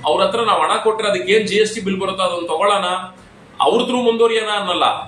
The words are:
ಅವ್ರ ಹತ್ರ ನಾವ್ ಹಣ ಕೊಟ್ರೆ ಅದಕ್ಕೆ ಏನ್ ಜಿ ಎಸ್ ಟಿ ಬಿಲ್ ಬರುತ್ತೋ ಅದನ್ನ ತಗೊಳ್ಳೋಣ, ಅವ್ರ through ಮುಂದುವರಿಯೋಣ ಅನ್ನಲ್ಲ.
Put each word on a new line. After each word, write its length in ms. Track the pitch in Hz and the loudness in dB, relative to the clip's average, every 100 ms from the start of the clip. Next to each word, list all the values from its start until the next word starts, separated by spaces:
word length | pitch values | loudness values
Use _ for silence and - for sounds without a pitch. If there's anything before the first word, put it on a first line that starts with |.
| - | 0
ಅವ್ರ 100 | 156 196 | 2 2
ಹತ್ರ 140 | 233 226 | 0 0
ನಾವ್ 100 | 175 | 2
ಹಣ 80 | 160 214 | 2 0
ಕೊಟ್ರೆ 240 | 220 220 208 | 0 0 -2
ಅದಕ್ಕೆ 220 | 185 180 220 | -2 2 2
ಏನ್ 80 | 196 | 2
ಜಿ 60 | 196 | 0
ಎಸ್ 100 | 220 | 0
ಟಿ 60 | 226 190 | -2 -4
ಬಿಲ್ 140 | 190 | -4
ಬರುತ್ತೋ 200 | 190 190 185 | -4 -2 -2
ಅದನ್ನ 180 | 175 170 | -2 -4
ತಗೊಳ್ಳೋಣ, 340 | 160 202 202 180 185 185 - - - - - 135 | 0 2 2 0 -4 -6 -16 -20 -20 -20 -2 0
ಅವ್ರ 120 | 220 - | 2 0
through 160 | 247 233 | 0 0
ಮುಂದುವರಿಯೋಣ 440 | 226 233 226 214 208 | 2 2 2 -2 -4
ಅನ್ನಲ್ಲ. 260 | 190 170 127 - | -2 0 0 0